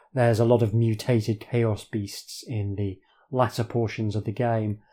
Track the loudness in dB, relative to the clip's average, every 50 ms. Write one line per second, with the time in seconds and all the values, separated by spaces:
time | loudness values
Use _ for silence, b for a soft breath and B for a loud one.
0 | b b b 2 4 4 4 4 6 6 6 6 4 4 2 2 2 2 0 0
1 | 0 0 2 2 2 0 -2 -4 -4 -4 -2 0 0 0 0 -4 -6 -6 -6 -6
2 | -6 -6 -8 -14 -16 -16 -16 -16 -12 -8 -6 -4 -4 -4 -4 -4 -4 -4 -6 -8
3 | b b b b b b -2 0 0 0 0 -2 -4 -2 -2 -2 -2 -2 -2 -4
4 | -4 -4 -2 -4 -4 -4 -4 -2 0 0 0 0 -2 -2 -4 -6 b b